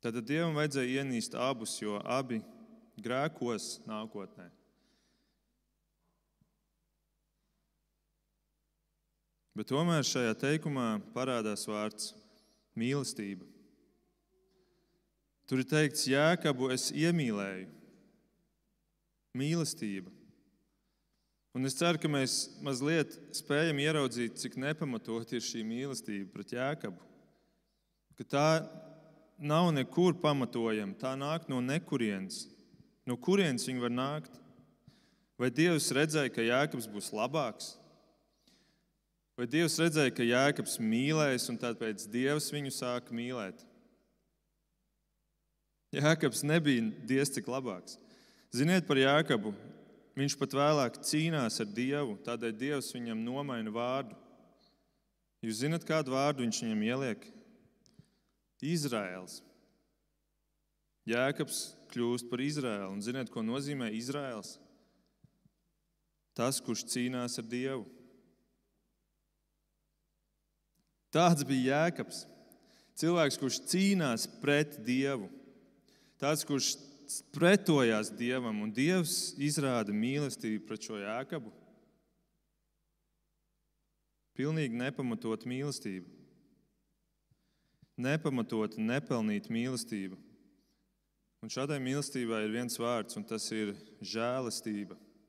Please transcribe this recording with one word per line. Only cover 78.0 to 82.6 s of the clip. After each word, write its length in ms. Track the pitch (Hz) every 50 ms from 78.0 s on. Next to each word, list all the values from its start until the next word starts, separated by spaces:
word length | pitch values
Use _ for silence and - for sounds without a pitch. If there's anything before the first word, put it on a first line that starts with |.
| 110 107 107
Dievam, 480 | 104 120 120 127 131 123 117 110 104 104
un 80 | 110
Dievs 640 | 104 120 135 156 185 185 170 151 - - - - -
izrāda 560 | - 139 147 147 - 143 135 123 120 107 101
mīlestību 720 | 104 104 110 123 135 143 147 135 113 - - 113 107 104 101
pret 220 | - 110 104 - -
šo 160 | 113 104 98
Jēkabu. 480 | 101 110 120 135 135 - 156 120 110 - - - - - _ _ _ _ _ _ _ _ _ _ _ _ _ _ _ _ _